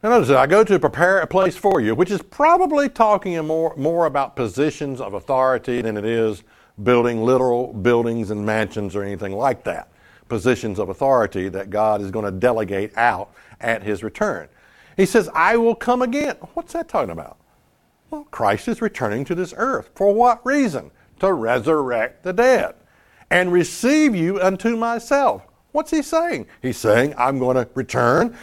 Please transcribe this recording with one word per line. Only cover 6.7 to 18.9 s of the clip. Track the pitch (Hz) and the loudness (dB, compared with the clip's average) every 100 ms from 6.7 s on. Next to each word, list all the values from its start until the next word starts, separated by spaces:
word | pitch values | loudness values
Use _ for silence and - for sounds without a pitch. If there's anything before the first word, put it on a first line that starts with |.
| - | -6
building | 104 123 120 117 | 2 4 4 0
literal | 113 131 127 120 123 | 2 2 2 0 -4
buildings | 107 98 120 117 117 104 | -2 2 2 2 -2 -4
and | 107 104 | -4 -2
mansions | 107 107 - 101 | -2 -2 -4 -8
or | 98 | -6
anything | 98 98 101 | -8 -8 -8
like | 98 135 120 | -2 -2 -2
that. | - 85 - _ _ _ _ | -6 -8 -12 _ _ _ _
Positions | 117 110 120 113 98 | -4 0 0 -2 -6
of | 95 | -6
authority | 95 135 131 104 101 95 | -2 2 2 2 -2 -6
that | 92 98 | -6 -6
God | 101 107 107 | -2 0 0
is | 98 | -4
gonna | 101 104 | -6 -6
delegate | 92 123 117 104 98 104 - | -2 0 0 -2 -4 -6 0
out | 120 110 101 _ _ - | 0 0 -8 _ _ -10
at | 117 113 | -4 -4
his | 98 101 | -4 -6
return. | 110 - 208 113 73 _ _ _ - - | -6 -4 -4 -4 -10 _ _ _ -18 -2
He | 190 | 2
says, | 220 170 | 2 0
"I | 160 170 233 | 2 4 4
will | 233 | 2
come | 226 - 247 | 0 0 0
again." | 254 269 294 - - | 0 -2 -4 -6 -10
What's | - 330 | -12 -8
that | 339 330 | -8 -4
talking | - 120 | -4 -4
about? | 85 78 - _ _ _ _ _ _ _ | -6 -12 -18 _ _ _ _ _ _ _
Well, | 302 302 | -14 -14
Christ | - 107 107 - | -2 0 0 -2
is | 233 | -4
returning | 220 | -4